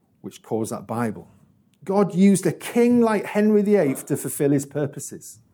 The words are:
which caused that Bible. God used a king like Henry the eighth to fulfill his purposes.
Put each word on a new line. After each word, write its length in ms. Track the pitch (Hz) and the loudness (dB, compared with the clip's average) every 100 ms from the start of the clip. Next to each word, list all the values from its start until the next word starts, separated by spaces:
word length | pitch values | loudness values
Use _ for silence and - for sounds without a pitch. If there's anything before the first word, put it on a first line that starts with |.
| _ _ | _ _
which 220 | 101 - | -18 -16
caused 300 | - 110 113 | -8 -6 -6
that 140 | 117 - | -8 -8
Bible. 420 | 113 117 87 - _ _ _ _ _ | -6 -6 -6 -14 _ _ _ _ _
God 320 | - 196 185 | -4 0 0
used 300 | 165 196 196 | 4 4 4
a 80 | 170 | 0
king 480 | - - 240 240 240 | -4 -4 2 4 4
like 240 | 226 214 | 2 0
Henry 380 | - 208 214 208 | -2 0 2 4
the 140 | 202 208 | 4 2
eighth 280 | 147 131 | 2 -2
to 140 | - 143 | -4 -6
fulfill 320 | 139 - 143 | -4 -2 0
his 160 | 143 143 | 0 -2
purposes. 720 | 147 147 147 - 87 - - _ | -6 -6 -6 -16 -16 -20 -20 _